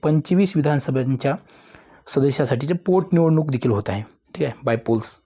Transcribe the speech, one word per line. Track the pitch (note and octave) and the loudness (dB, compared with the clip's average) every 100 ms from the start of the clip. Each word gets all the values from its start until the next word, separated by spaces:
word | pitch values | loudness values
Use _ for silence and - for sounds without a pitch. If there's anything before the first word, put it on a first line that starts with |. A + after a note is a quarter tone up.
पंचवीस | D#3 D#3 D3 F3+ G3 D#3+ | 2 0 2 2 2 0
विधानसभांच्या | D3 D3 - C3 B2+ C3 C#3 - - - - - _ - - | 0 0 -2 -2 -2 -2 -2 -4 -10 -20 -20 -20 _ -20 -6
सदस्यासाठीचे | - C#3 C3+ C#3 B2 C#3+ | 0 2 2 0 0 -2
पोटनिवडणूक | F3 - F#3 - E3+ E3 D#3+ D#3 | -4 2 0 2 2 4 2 0
देखील | C3 B2 | 0 0
होत | G#2 - | 0 -2
आहे. | F#2+ G#2+ _ _ | -6 -6 _ _
ठीक | - C#3+ | -6 -6
आहे, | A#2 | -4
बाय | B2+ A2+ | -2 -2
पोल्स | - A2+ A2 - | 0 -2 -2 -16